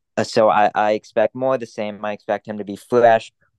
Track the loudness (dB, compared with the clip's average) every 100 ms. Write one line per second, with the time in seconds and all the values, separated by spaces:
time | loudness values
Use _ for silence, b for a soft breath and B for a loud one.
0 | _ -6 -2 2 2 4 2 0 -2 -2
1 | -4 -2 -2 -2 -2 -2 -6 -10 -10 -8
2 | -10 -8 -6 -6 -6 -10 -10 -12 -2 4
3 | 4 4 0 _ _